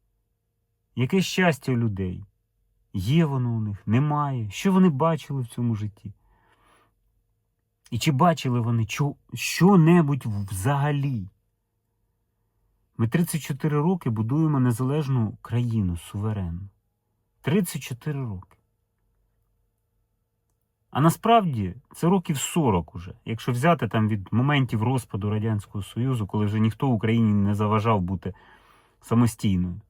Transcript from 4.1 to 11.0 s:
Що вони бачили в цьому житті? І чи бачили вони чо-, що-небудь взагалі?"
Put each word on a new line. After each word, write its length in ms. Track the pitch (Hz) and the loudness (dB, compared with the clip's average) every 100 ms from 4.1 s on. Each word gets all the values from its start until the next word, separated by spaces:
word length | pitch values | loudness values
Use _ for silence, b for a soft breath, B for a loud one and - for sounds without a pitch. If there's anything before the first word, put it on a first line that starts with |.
| 147 143 127 107 | 0 -2 -4 -6
Що 220 | - 196 | -4 2
вони 160 | 190 185 | 4 4
бачили 540 | 135 160 160 - 139 | 4 0 0 -4 -8
в 40 | 120 | -6
цьому 280 | - 120 | -4 -2
житті? 380 | 107 104 - 104 - b b b b b b b _ _ _ _ _ _ _ _ _ _ | -2 -6 -10 -16 -18 b b b b b b b _ _ _ _ _ _ _ _ _ _
І 80 | 117 | -4
чи 140 | 156 | -2
бачили 480 | 131 175 156 131 120 | 2 2 2 -2 -2
вони 260 | 117 117 113 | 0 0 -2
чо-, 300 | - 143 - _ | -2 -4 -6 _
що-небудь 920 | 120 - - 175 196 160 175 147 139 120 | -10 -8 2 6 8 8 6 4 -2 -4
взагалі?" 1000 | 101 98 95 107 143 147 143 | -6 -6 -4 -2 0 0 -2